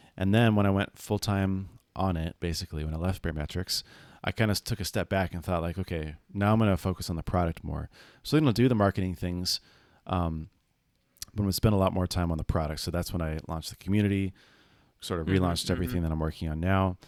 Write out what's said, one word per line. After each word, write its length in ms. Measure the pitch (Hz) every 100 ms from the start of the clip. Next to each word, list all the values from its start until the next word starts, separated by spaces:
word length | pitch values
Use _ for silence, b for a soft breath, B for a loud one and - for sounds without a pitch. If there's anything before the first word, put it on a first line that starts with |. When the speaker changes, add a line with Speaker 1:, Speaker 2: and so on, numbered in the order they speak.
| B B
Speaker 1:
And 160 | 95
then 220 | 110 117
when 120 | 104 101
I 40 |
went 260 | 98 - -
full 220 | - 104
time 520 | - 98 98 95 98 - _ -
on 200 | 95 82
it, 200 | 80 -
basically, 460 | 87 82 90 76
when 100 | 78
I 40 | 78
left 240 | 90 92
Baremetrics, 600 | 85 76 76 90 - - - B B B
I 80 | -
kinda 220 | - 110
s-, 80 | 98
took 180 | - 110
a 60 |
step 240 | 90 104 85
back 260 | 95 90
and 100 | 87
thought, 180 | 92 85
like, 160 | 85 95
"Okay, 360 | 90 85 78 80 _
now 200 | 98 101
I'm 80 | 110
gonna 160 | 107 90
focus 340 | 95 87 -
on 60 | 82
the 80 |
product 400 | - 90 85 -
more." 260 | 78 76 76 B B B
So 140 | - 151
then 100 | 147
I'll 60 |
do 160 | 104 123
the 60 | 110
marketing 400 | 101 101 92 87
things, 440 | 90 90 90 - b b b b -
um, 420 | 92 82 80 78 _ _ _ _ _ _ - -
but 60 | 98
I'm 60 | 98
gonna 60 |
spend 220 | - 110
a 40 | 101
lot 140 | 95
more 140 | 90 90
time 240 | 90 85
on 80 | 80
the 60 |
product. 360 | 76 85 76 78
So 100 | -
that's 220 | 85 87
when 80 | 87
I 200 | 80 78 -
launched 220 | 82 -
the 60 | -
community, 560 | 92 104 104 98 95 - b b b b b b
sort 200 | - 85
of 60 | 80
Speaker 2:
Mm-hmm, 180 | 92
Speaker 1:
relaunched 260 | 90 85 -
everything 260 | 87 85 87
Speaker 2:
mm-hmm. 80 |
Speaker 1:
that 80 | 82
I'm 80 | 78
working 280 | 80 - 82
on 120 | 78
now. 360 | 90 95 95 92